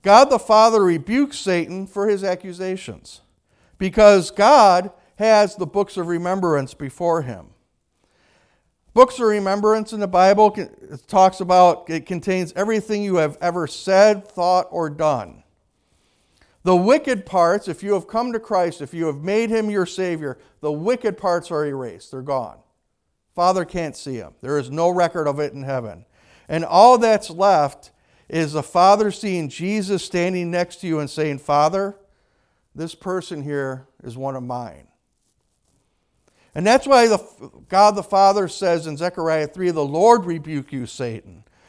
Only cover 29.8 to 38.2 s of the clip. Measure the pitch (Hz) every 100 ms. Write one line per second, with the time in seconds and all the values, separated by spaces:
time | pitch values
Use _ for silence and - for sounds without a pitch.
29.8 | 190 190 - 180 180 185 170 175 175 -
30.8 | 185 156 143 - 151 139 - 147 151 190
31.8 | 196 202 _ _ _ _ _ _ _ -
32.8 | 165 - 185 185 180 160 143 143 135 131
33.8 | 131 _ 123 120 135 131 123 123 123 69
34.8 | _ _ _ _ _ _ _ _ _ _
35.8 | _ _ _ _ _ _ _ 151 190 262
36.8 | 277 262 233 202 - _ - _ _ 185
37.8 | 208 202 - 196